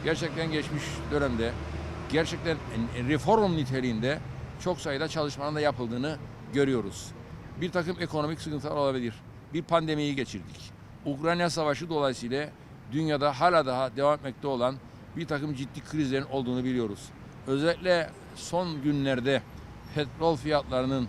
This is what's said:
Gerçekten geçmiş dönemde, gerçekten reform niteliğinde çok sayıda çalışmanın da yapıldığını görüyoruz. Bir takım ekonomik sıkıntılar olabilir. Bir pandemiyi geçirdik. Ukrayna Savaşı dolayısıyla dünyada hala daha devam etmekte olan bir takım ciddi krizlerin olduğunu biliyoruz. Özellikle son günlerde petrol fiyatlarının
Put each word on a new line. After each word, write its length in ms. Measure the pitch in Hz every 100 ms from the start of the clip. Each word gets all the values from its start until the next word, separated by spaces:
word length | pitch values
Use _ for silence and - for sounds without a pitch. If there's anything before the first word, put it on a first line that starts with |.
Gerçekten 480 | 139 160 160 143 160
geçmiş 320 | 151 147 151 - - -
dönemde, 400 | 143 143 120 113 120 - - - - -
gerçekten 460 | 143 160 165 165 156 - 113 117 123 123
reform 480 | 151 143 220 202 165
niteliğinde 640 | 131 131 127 110 123 151 - - - -
çok 160 | 180 175
sayıda 280 | 160 139 156
çalışmanın 480 | 160 147 131 143 151
da 40 |
yapıldığını 580 | 147 135 120 120 143 151 - - -
görüyoruz. 580 | 139 139 127 101 - - - - - - -
Bir 100 | 175
takım 260 | 180 165 175
ekonomik 420 | 170 156 147 160
sıkıntılar 340 | - 147 139 151
olabilir. 380 | 139 131 117 110 - - -
Bir 80 | 156
pandemiyi 540 | - 165 160 151 147 139
geçirdik. 560 | 120 101 80 - - - - - 151
Ukrayna 440 | 139 160 175 175
Savaşı 400 | 156 151 139 170
dolayısıyla 600 | 160 139 120 120 135 147 - - - -
dünyada 480 | 131 160 147 143 131
hala 260 | 170 170 135
daha 300 | 127 131 117
devam 180 | 143
etmekte 340 | 147 139 117 143
olan 280 | 131 123 135 - - - -
bir 100 | 165
takım 280 | 147 151 135
ciddi 260 | 135 -
krizlerin 440 | - 156 139 135 135
olduğunu 320 | 135 123 127
biliyoruz. 360 | 127 127 113 98 - - - - -
Özellikle 640 | 139 156 165 185 175 156 - - -
son 460 | - 170 180 156
günlerde 580 | 139 147 139 127 123 131 - - - - - 147
petrol 400 | 143 - 165 151
fiyatlarının 720 | 135 147 135 127 131 135